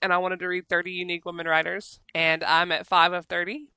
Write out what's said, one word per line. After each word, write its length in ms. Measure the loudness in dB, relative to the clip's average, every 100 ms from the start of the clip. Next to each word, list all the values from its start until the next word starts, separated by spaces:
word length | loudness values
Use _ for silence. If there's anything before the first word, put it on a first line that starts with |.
and 120 | 0
I 60 | 2
wanted 200 | 0 -2
to 80 | -4
read 220 | -4 -2
thirty 240 | -2 -2
unique 320 | -6 -6 -6
women 240 | -8 -8 0
writers. 500 | 0 0 -4 -10 -20 _
And 300 | -2 0 2
I'm 260 | 2 2 4
at 160 | 0 2
five 260 | 4 4
of 140 | 2 -4
thirty, 440 | -4 -4 -8 -14